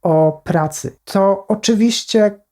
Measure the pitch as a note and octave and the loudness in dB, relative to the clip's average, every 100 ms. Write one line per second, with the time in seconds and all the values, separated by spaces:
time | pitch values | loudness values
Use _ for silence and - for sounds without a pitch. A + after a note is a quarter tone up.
0 | F3+ D#3+ D#3 D#3 - E3+ D#3 - C3 - | 2 2 2 0 -4 -2 -2 -6 -12 -14
1 | - G3+ G3 G3 - G#3+ - A3+ A#3 A3+ | -6 0 2 0 -2 -4 0 2 2 0
2 | - A3+ G#3 G3+ _ | -2 2 2 -2 _